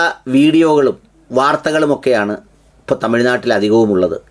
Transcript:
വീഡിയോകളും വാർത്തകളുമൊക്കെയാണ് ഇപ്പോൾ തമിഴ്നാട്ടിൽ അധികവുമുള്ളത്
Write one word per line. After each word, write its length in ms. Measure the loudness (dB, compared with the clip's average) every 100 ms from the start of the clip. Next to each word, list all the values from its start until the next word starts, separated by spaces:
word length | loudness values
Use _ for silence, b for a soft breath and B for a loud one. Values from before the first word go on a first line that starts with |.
| 0 -4 -2 2
വീഡിയോകളും 600 | 4 4 2 2 0 -2 _ _ -6 -2
വാർത്തകളുമൊക്കെയാണ് 960 | 0 0 -2 -2 -2 -2 0 -2 -2 -6 -12 _ _ _
ഇപ്പോൾ 160 | -6 -4
തമിഴ്നാട്ടിൽ 480 | -2 0 0 -2 -2 -2
അധികവുമുള്ളത് 600 | 2 2 2 0 -2 -4 -6